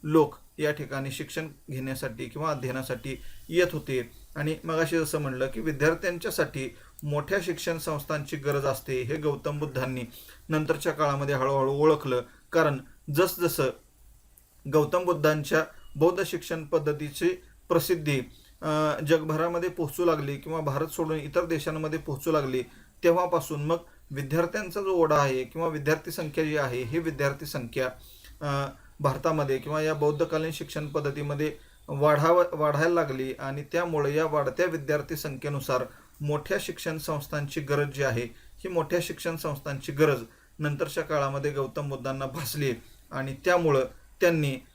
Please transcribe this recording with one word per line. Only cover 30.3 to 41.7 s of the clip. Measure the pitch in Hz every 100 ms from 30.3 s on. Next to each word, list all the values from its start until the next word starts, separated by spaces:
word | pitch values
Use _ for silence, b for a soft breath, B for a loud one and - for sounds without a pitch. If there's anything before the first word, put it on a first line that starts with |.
| 160 160
शिक्षण | 156 151 156 151
पद्धतीमध्ये | 151 143 139 147 143 151 147 b b -
वाढाव-, | 139 151 147 160 175 175
वाढायला | 156 151 143 165
लागली | 170 147 131 131
आणि | - 135 139 143
त्यामुळे | 170 175 156 143 147
या | 160
वाढत्या | 151 139 135 175
विद्यार्थी | 160 139 147 - 156
संख्येनुसार | 151 131 143 143 - 127 127 B B -
मोठ्या | 147 147 147 196
शिक्षण | - 170 165 160
संस्थांची | 151 151 143 151 139 156
गरज | 139 143 143
जी | 135
आहे, | 135 117 120 b b b
ही | 185
मोठ्या | 175 147 175
शिक्षण | 165 156 170 165
संस्थांची | 160 139 - 139 -
गरज | 139 151 131 117 b b b
नंतरच्या | 151 143 156 165
काळामध्ये | 151 151 139 139 143
गौतम | 139 135